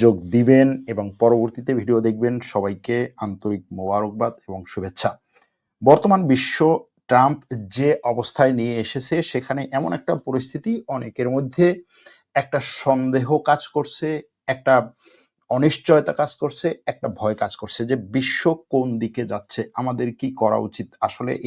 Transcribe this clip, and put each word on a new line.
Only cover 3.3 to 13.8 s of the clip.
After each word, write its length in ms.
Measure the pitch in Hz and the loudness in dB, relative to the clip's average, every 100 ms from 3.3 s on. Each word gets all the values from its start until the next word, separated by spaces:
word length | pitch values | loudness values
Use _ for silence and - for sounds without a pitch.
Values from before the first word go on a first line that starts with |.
| 90 107 101 92 95 | -6 -6 -6 -8 -10
মোবারকবাদ 540 | 95 101 107 107 117 - - | -4 -2 -2 -4 -6 -6 -14
এবং 120 | 95 92 | -14 -12
শুভেচ্ছা। 380 | - 95 - 110 - _ _ _ _ _ - 117 | -10 -8 -4 -4 -4 _ _ _ _ _ 0 6
বর্তমান 320 | 151 208 190 165 | 6 6 2 4
বিশ্ব 260 | 127 - - 160 160 - _ - | 2 2 2 2 2 -2 _ 2
ট্রাম্প 300 | 123 135 147 - 120 101 123 | 4 4 0 -8 -10 -8 0
যে 120 | 147 151 120 | 2 2 0
অবস্থায় 400 | 117 117 - 135 123 | -4 -4 2 2 2
নিয়ে 160 | 117 117 | -2 -2
এসেছে, 320 | 110 139 131 170 165 | -4 -6 -4 -4 -2
সেখানে 320 | 135 131 135 135 135 | -4 -4 -6 -4 -4
এমন 120 | 160 165 | -2 -4
একটা 140 | - 165 - | -4 -4 -2
পরিস্থিতি 460 | 131 131 147 214 226 - 131 | -4 -4 -8 -6 -6 -6 -8
অনেকের 320 | 120 - 123 | -8 -4 -2
মধ্যে 320 | 131 135 131 175 175 - _ - _ _ 143 | -2 -2 2 2 2 -8 _ -20 _ _ -4
একটা 180 | 135 139 - - | -2 -4 -4 -4
সন্দেহ 460 | - 131 131 131 127 151 - | 0 0 2 0 2 0 2
কাজ 140 | 147 - | 0 0
করছে, 340 | 147 | -6